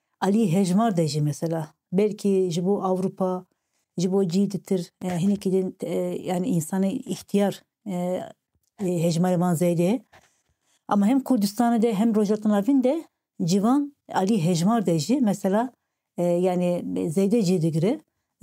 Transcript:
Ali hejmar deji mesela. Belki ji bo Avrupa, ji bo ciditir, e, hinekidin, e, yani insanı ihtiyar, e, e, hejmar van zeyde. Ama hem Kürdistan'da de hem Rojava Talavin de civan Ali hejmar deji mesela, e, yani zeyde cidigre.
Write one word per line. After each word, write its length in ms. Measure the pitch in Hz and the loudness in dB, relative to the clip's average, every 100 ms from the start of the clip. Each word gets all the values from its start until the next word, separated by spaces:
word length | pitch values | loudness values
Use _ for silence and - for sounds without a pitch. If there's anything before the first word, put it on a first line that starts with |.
| _ - | _ -4
Ali 320 | 190 214 208 | 0 2 2
hejmar 440 | 185 180 190 233 170 | 2 2 2 2 0
deji 240 | 156 151 | 0 0
mesela. 480 | 147 143 165 165 156 _ - | -2 -2 -4 -4 -8 _ -4
Belki 560 | 180 208 208 202 190 185 | 0 0 0 0 0 0
ji 140 | 170 | 0
bo 180 | 180 202 | 0 0
Avrupa, 640 | 185 185 185 190 185 185 - _ _ _ _ - | 0 -2 -2 -2 -4 -4 -8 _ _ _ _ -4
ji 140 | 185 | 0
bo 160 | 196 185 | 0 0
ciditir, 640 | 185 196 180 - 185 175 - | 0 0 -2 -4 -4 -4 -10
e, 140 | 180 175 | -6 -2
hinekidin, 580 | 196 196 190 190 185 - | 0 0 0 -2 -2 -6
e, 120 | 160 180 180 175 | -6 -4 -4 -6
yani 240 | - 185 185 | -4 -4 -2
insanı 400 | 175 - 190 190 | -2 -2 -2 -2
ihtiyar, 760 | - - 185 - 202 196 - _ _ 208 | -4 -8 -12 -4 0 0 -2 _ _ -10
e, 340 | 180 180 185 - - _ _ _ - | -6 -4 -6 -8 -16 _ _ _ -6
e, 220 | 185 175 | -2 0
hejmar 320 | 170 165 180 | 2 2 2
van 200 | 175 180 | 2 2
zeyde. 480 | 160 175 170 175 262 - - _ _ _ _ _ _ - | 2 2 2 2 0 -6 -20 _ _ _ _ _ _ -2
Ama 180 | 208 202 | 2 2
hem 180 | 269 | 2
Kürdistan'da 580 | 262 254 202 - 233 233 | 2 0 0 0 0 2
de 120 | 226 | 0
hem 200 | 190 233 | 2 2
Rojava 260 | 214 202 208 | 2 0 0
Talavin 440 | 214 202 202 277 | 0 0 2 2
de 200 | 254 320 - _ _ - | 2 0 -6 _ _ -6
civan 520 | 170 196 220 285 285 - - | 0 2 2 2 0 -8 -8
Ali 320 | - 190 226 | -2 0 2
hejmar 420 | 165 165 185 233 175 | 2 2 2 2 2
deji 340 | 165 147 277 | 0 0 0
mesela, 520 | 214 202 190 208 254 - _ _ _ - | 0 0 0 0 -2 -8 _ _ _ -2
e, 60 | |
yani 640 | 175 175 185 180 180 175 - 180 180 | 0 2 2 0 0 -2 -4 -4 -2
zeyde 320 | 151 196 240 | 0 2 2
cidigre. 580 | 180 185 160 156 190 311 - _ _ - | 2 2 2 0 0 -2 -8 _ _ -12